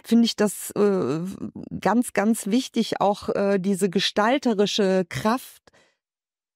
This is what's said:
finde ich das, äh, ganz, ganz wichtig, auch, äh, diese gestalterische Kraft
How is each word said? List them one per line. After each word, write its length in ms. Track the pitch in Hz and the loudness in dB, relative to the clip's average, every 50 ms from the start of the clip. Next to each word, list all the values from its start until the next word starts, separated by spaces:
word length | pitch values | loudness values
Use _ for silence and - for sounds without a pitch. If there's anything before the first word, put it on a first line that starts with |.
| - | -4
finde 200 | - 226 233 233 | 2 4 4 4
ich 100 | 220 - | 4 2
das, 340 | - 208 208 - - - - - | 0 0 0 -2 -4 -12 -6 -2
äh, 440 | - 208 202 196 185 - 120 143 160 175 190 196 - - 104 - - - - - - | 2 2 2 2 2 0 0 -2 -2 -4 -6 -8 -8 -10 -12 -10 -12 -14 -12 -8 -2
ganz, 320 | - 190 208 240 254 - - | 0 0 2 2 0 0 0
ganz 340 | - 196 220 233 - - | 0 2 2 0 0 -2
wichtig, 540 | 196 196 254 254 - - 233 220 - - - | -2 0 0 -2 -2 -2 -2 -2 -2 -2 0
auch, 280 | - 196 208 - - - | 0 0 0 0 -4 -4
äh, 280 | - - 202 196 202 202 | -2 0 0 0 0 0
diese 320 | 175 196 202 170 196 196 | 0 0 -2 0 0 0
gestalterische 1120 | 165 202 - - - - 208 226 262 294 - 254 220 190 208 196 - - 202 190 185 185 185 - | 0 0 -2 -2 0 0 2 2 2 2 2 0 2 2 2 0 2 2 2 2 2 2 0 -2
Kraft 540 | - 127 - 214 233 262 - - - - _ _ _ _ _ _ _ _ _ _ _ _ _ _ _ _ _ _ _ | -4 -4 0 0 0 -2 -4 -8 -20 -20 _ _ _ _ _ _ _ _ _ _ _ _ _ _ _ _ _ _ _